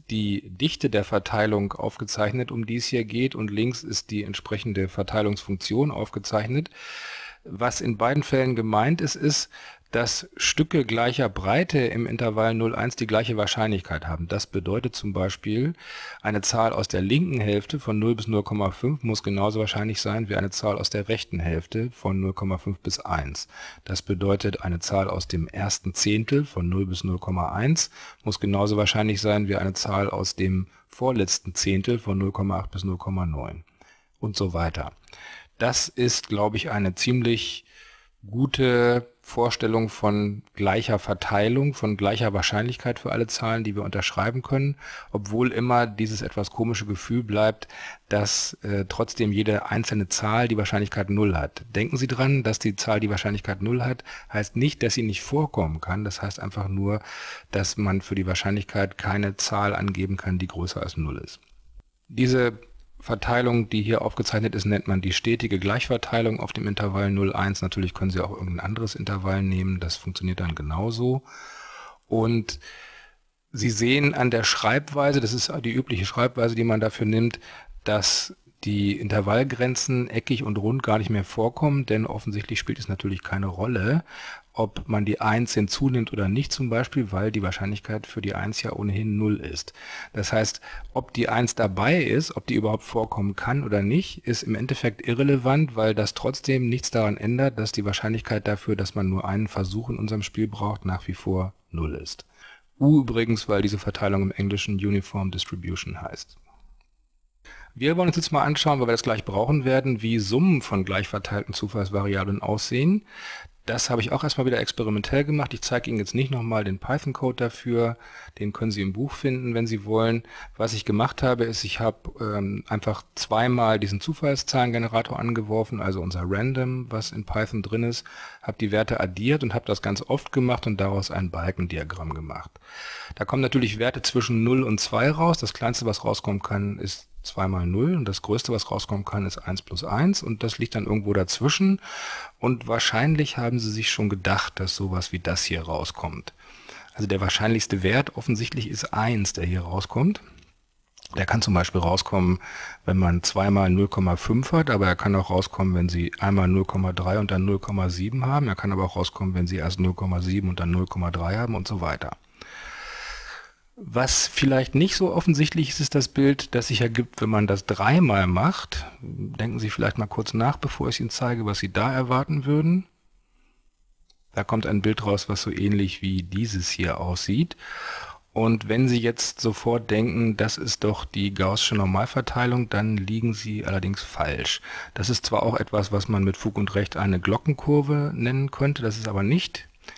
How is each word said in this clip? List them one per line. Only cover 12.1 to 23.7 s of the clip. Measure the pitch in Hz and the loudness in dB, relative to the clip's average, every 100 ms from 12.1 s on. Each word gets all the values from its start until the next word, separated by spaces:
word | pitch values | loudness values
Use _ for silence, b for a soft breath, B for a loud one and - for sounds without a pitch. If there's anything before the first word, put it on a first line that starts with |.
| 113 120 107 113 | -2 0 2 2
null | 113 113 113 | 2 0 0
eins | 113 - | -2 -2
die | 113 | 0
gleiche | 110 113 110 | 2 2 0
Wahrscheinlichkeit | 104 - 107 101 - 82 82 | 0 0 0 0 -2 -6 -4
haben. | 80 85 | -6 -4
Das | 101 - | -4 -4
bedeutet | 104 87 104 123 - | -4 -2 -2 -2 -6
zum | 104 | -6
Beispiel, | 98 95 - - 110 139 170 B B B B | -2 -2 -2 -4 0 0 -4 B B B B
eine | 104 107 | -4 -2
Zahl | 101 117 113 | 0 2 2
aus | 104 - | 2 -2
der | 98 | 0
linken | 95 135 175 135 | 2 2 2 0
Hälfte | 104 104 - 147 | 2 2 0 -4
von | 127 107 | -2 0
null | 110 113 | 2 0
bis | 110 | 0
null | 107 | 0
Komma | 101 104 98 | 0 0 0
fünf | 90 120 151 | 0 -2 -2
muss | 117 107 | -2 -2
genauso | - 98 101 107 | -2 0 2 2
wahrscheinlich | 107 107 104 104 | 0 -2 -2 -2
sein | 107 104 110 | -2 -2 -2
wie | 101 | -2
eine | 98 | -2
Zahl | - 107 101 | -2 -2 0
aus | - | -2
der | 104 101 | -2 -2
rechten | 113 - 87 | -4 -2 -2
Hälfte | 82 82 82 110 120 | 0 -2 -2 -4 -4
von | - - 95 | -4 -2 0
null | 95 | 0
Komma | 95 98 92 | -2 -2 -2
fünf | - 95 | -4 -6
bis | - - | -4 -4
eins. | - 87 69 71 - B B | -2 -2 -2 -8 -12 B B